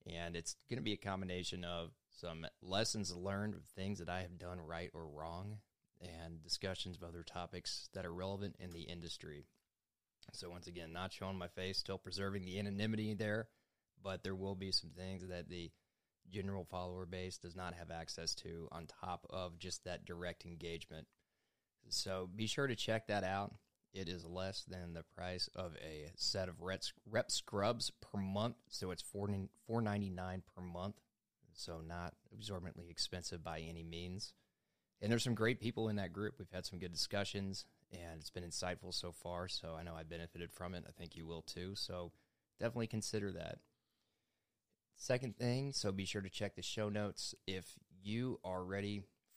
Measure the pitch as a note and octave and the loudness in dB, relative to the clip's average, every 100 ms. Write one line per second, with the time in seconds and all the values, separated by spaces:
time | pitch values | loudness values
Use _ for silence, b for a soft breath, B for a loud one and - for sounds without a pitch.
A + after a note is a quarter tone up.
0 | - E2+ E2+ E2+ E2 - - A#2+ G#2+ G2+ | -8 -4 -2 -2 -2 -6 -2 0 2 2
1 | G2+ F#2+ F#2+ F2+ F2 F2+ F2 E2+ E2 - | 2 0 0 0 0 -2 -2 -2 -4 -8
2 | _ - F2 E2 D#2 - F2+ F#2+ A2+ A2 | _ -10 -6 -4 -6 -8 2 4 4 2
3 | F#2+ F2 F#2+ G2 G#2+ F2+ - - F#2+ F#2+ | 0 0 0 2 2 -2 -6 -2 0 0
4 | E2+ F2+ F2+ E2+ F2 F2+ D#2 E2+ F2 E2+ | 0 0 -2 -4 -4 -4 -4 -4 -4 -6
5 | D#2+ D2 D#2+ E2+ G2+ G#2+ - _ _ - | -8 -6 -4 -4 -4 -6 -10 _ _ -12
6 | F2+ E2 E2 E2 F2 - F#2+ F#2 F#2 E2 | -10 -6 -8 -8 -2 0 2 0 -2 -4
7 | E2+ E2+ D#2+ F#2 E2+ F2+ - - - - | -6 -6 -6 -4 -4 -4 -2 -4 -4 -4
8 | F2+ E2+ F#2+ G2 G2+ - F2+ E2+ - E2+ | -2 0 0 0 -2 -4 -8 -6 -6 -6
9 | E2 - D#2+ D2 - _ _ _ _ _ | -6 -6 -8 -10 -12 _ _ _ _ _
10 | _ _ - - F2 F2 F2 F2 E2 E2+ | _ _ -14 -8 -6 -6 -8 -6 -4 -2
11 | F#2+ - F#2+ F#2+ F2+ - F#2 F#2+ - F#2+ | -2 -2 -2 0 -2 -2 0 2 0 -2
12 | - G2 G2 G2+ F2+ F#2 G2+ G2 A2 A2 | -2 0 2 0 0 0 2 4 4 4
13 | G#2+ G#2 A2 A2 - b b b b - | 2 2 4 2 0 b b b b -8
14 | F#2+ F#2 F#2+ F#2+ G2 F#2 F#2+ F#2 E2 D#2+ | -2 0 0 2 2 0 2 2 0 -6
15 | F#2 F#2+ F#2 F2+ - F2 E2 - _ _ | -4 -4 -4 -4 -4 -4 -6 -8 _ _
16 | _ _ - G2+ G2 G2 E2+ F2+ F2+ F2+ | _ _ -6 -2 0 0 0 0 0 -2
17 | F2 F#2 F#2 F2+ F2 F2 F2+ F2 E2 E2 | -2 -2 -2 -4 -6 -4 -4 -4 -4 -4
18 | E2 - E2+ - E2+ E2 E2 D#2+ D#2+ - | -4 -2 -2 -2 -2 -4 -6 -6 -8 -6
19 | F#2 F2 - F#2 F2+ F2 F#2 - F2+ F2 | -4 -4 -4 -2 -2 -4 -6 -4 -4 -4
20 | E2+ E2+ F2 E2+ F2 E2+ E2 E2 - D#2+ | -4 -4 -2 -4 -6 -6 -4 -4 -6 -10
21 | - _ _ _ _ _ _ _ - - | -12 _ _ _ _ _ _ _ -2 0
22 | - F#2+ F#2 G2+ A2 - C#3 A2+ - A2+ | 2 2 0 0 2 4 4 4 4 4
23 | - G#2 F#2 G2 G2+ - _ _ _ F#2+ | 4 4 4 4 2 -4 _ _ _ -4
24 | F2 F2+ E2 F2 F#2+ F#2+ - F#2 F2 E2+ | -2 -2 -2 0 0 -2 -4 -4 -4 -6
25 | - - F2+ F#2 - - F2+ D#2 D#2 D2+ | -8 -4 -2 0 0 0 -4 -4 -6 -6
26 | D2+ - - G2 F#2 D#2+ F2+ F#2+ - - | -6 0 2 4 2 0 -2 0 -2 -6
27 | - A2+ - - - G2+ G#2 A#2+ - - | 2 2 4 2 4 6 8 6 2 -2
28 | - G2+ F#2+ G2+ A#2 A#2+ - - F#2+ F2 | -2 2 4 4 4 2 -6 -2 -2 -2
29 | - G2+ G2+ G2 F#2+ - - A#2 A2 G#2 | -2 0 4 4 0 -4 0 4 6 6
30 | G2 F2+ F#2 F#2 - - F2+ F2 G2 G#2 | 4 2 0 -2 -4 -8 -4 -2 -2 -4
31 | _ _ _ _ - E2 - E2 D#2+ F2 | _ _ _ _ -18 -10 -6 -6 -4 -4
32 | F2 - - G#2+ A2 F#2+ F2 - E2+ E2+ | -4 -8 -14 -8 -4 -4 -4 -6 -6 -2
33 | - F#2 - E2+ E2 D#2+ E2 E2 E2 E2 | 0 0 -2 -2 -2 -2 -2 -4 -4 -2
34 | F2+ F#2 - - _ _ _ _ _ - | -2 -2 -4 -10 _ _ _ _ _ 0
35 | G#2 A#2 B2+ A2 A2+ C3 A2+ A2+ A2 G#2 | 6 6 6 6 6 6 2 4 4 4
36 | F#2 E2 G#2 - F#2 F#2 - F2+ F2+ E2 | 2 2 0 -2 -6 -4 -2 -2 -2 2
37 | - G2+ G2 G2+ G2 F#2+ - _ - F2+ | 4 4 2 2 0 -2 -6 _ -14 -10
38 | E2+ E2 D#2 F#2 E2+ - F2+ F2 F2+ F2 | -8 -8 -6 -4 -2 0 2 0 0 -2
39 | F2+ - F2 F2 F#2 - E2+ E2 E2+ D#2+ | -2 -4 -2 -2 0 -2 -2 -4 -4 -6
40 | D#2+ E2+ E2 F2 E2+ - F2+ F2+ - - | -4 -4 -4 -6 -6 -4 -2 -2 -6 -10
41 | E2+ E2+ E2 E2 - - F2+ G2+ - F2+ | -10 -8 -4 -4 -4 -4 -2 -2 -2 -2
42 | F2 - b b b - A#2 A#2+ A2+ A2 | -4 -8 b b b 0 2 2 2 2
43 | - A2 G2+ F2 D#2+ - _ _ _ _ | 2 2 2 -2 -4 -6 _ _ _ _
44 | _ _ _ _ _ _ _ _ _ - | _ _ _ _ _ _ _ _ _ -4
45 | - B2 B2+ - A#2+ B2 C#3 C3+ G#2 F#2+ | 2 2 2 2 4 4 2 2 2 2
46 | F#2+ G#2 F#2+ - G2+ - - - G#2+ G#2 | 2 0 0 0 -2 -2 -2 2 2 4
47 | G2+ - - - - F#2 E2+ - - F#2 | 2 0 -4 -4 -2 -2 -4 -14 -18 -8
48 | G2 A2+ B2+ - F#2 F#2 F2+ G2 G2+ G#2 | 0 2 2 0 0 0 0 2 2 0
49 | F#2+ _ _ | -4 _ _